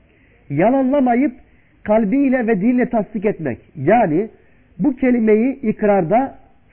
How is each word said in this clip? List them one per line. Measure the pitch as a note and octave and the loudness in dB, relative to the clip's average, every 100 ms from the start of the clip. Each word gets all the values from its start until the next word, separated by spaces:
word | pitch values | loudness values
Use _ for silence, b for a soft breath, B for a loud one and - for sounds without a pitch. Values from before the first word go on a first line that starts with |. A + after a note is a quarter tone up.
| _ b b b b | _ b b b b
Yalanlamayıp | C#3+ G#3+ C4+ B3+ C#4+ B3 A#3+ C#4+ - - b b b | 0 2 2 0 0 0 0 -2 -6 -20 b b b
kalbiyle | - A3 G#3 C4+ C#4 B3+ A3 | -2 0 2 0 0 0 0
ve | G3+ | 0
diliyle | A3+ B3 A#3 | 0 0 0
tasdik | A3+ - G#3 | -2 -4 -4
etmek. | G3+ F#3+ D3 G#2+ _ - | -4 -4 -6 -8 _ -6
Yani | C3+ A#3+ F#3+ D#3 A3 b b b b b | 0 2 2 -2 -4 b b b b b
bu | C4 B3 | -4 0
kelimeyi | B3+ A#3+ A3 G#3+ B3+ B3 | 0 0 2 2 0 -4
ikrarda | G#3 G#3 G#3 G3+ D#3+ A3+ C4+ - _ _ _ | -6 -2 0 0 2 0 -2 -10 _ _ _